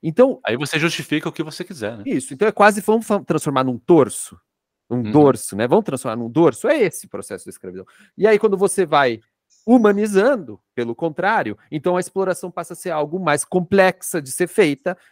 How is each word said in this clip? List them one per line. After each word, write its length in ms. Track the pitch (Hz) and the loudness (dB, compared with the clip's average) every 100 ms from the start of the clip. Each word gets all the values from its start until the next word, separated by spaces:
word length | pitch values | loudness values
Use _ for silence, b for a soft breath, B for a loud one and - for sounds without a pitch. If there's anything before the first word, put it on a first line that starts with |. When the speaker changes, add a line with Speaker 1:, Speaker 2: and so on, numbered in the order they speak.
Speaker 1:
Então 360 | 165 160 262 - | -6 4 4 4
Speaker 2:
Aí 140 | - 117 | -4 -4
você 200 | 143 160 | -2 -2
justifica 500 | 165 - 143 151 156 | -2 -4 -4 -4 -4
o 20 | |
que 100 | - | -8
você 200 | 156 151 | -10 -10
quiser, 340 | 175 170 107 113 | -14 -10 -10 -8
né? 60 | 104 | -6
Speaker 1:
Isso, 260 | 143 - | -6 -6
então 140 | 135 214 | -2 -2
é 40 | |
quase, 300 | - 208 208 | 4 4 4
vamos 240 | - 220 226 | 0 -2 0
fa-, 160 | 208 | -4
transformar 400 | - 156 160 139 | -2 -4 -2 -2
num 140 | 131 120 | -2 -4
torso, 600 | - 170 117 - - 98 _ _ _ _ _ | 4 4 4 0 -16 -18 _ _ _ _ _
um 80 | 123 | -6
Speaker 2:
Uhum. 140 | 113 | 0
Speaker 1:
dorso, 440 | 131 147 120 - 98 | 4 6 4 -4 -4
né? 120 | 120 | 0
Vamos 180 | 175 214 | 0 0
transformar 320 | 131 127 113 | -8 -6 -8
num 120 | 117 | -4
dorso? 380 | 120 165 120 233 | 2 2 2 -2
É 100 | 302 | 0
esse 280 | 196 - - | 0 -4 -16
o 40 | |
processo 360 | 98 92 95 - | -14 -12 -14 -14
da 40 | |
escravidão. 360 | - 95 92 92 b b - | -16 -16 -16 -18 b b -2
E 100 | 196 | 2
aí 100 | 208 | 4
quando 200 | 220 190 | 2 0
você 280 | 196 - 175 | 0 0 0
vai 360 | 147 135 110 _ _ _ _ - | 2 2 0 _ _ _ _ 2
humanizando, 960 | 247 208 202 214 196 220 269 143 104 _ - | 4 6 2 2 2 2 0 -4 -18 _ -6
pelo 180 | 117 | -6
contrário, 640 | 120 165 151 180 220 127 101 b | -4 -6 -2 -2 0 -2 -8 b
então 240 | 151 180 180 | -6 -2 -2
a 40 | |
exploração 500 | 180 - 185 175 185 | -4 -4 -4 -4 -8
passa 220 | 175 170 | -12 -12
a 20 | 170 | -12
ser 140 | 185 | -8
algo 280 | 156 147 175 | -4 -4 -4
mais 240 | 175 147 - | 0 -2 0
complexa 760 | 185 170 196 185 - - 175 | -2 0 4 4 2 -8 -8
de 100 | 135 | -8
ser 160 | - 175 | -4 -4
feita, 500 | - 175 139 - - b | 2 2 0 -6 -10 b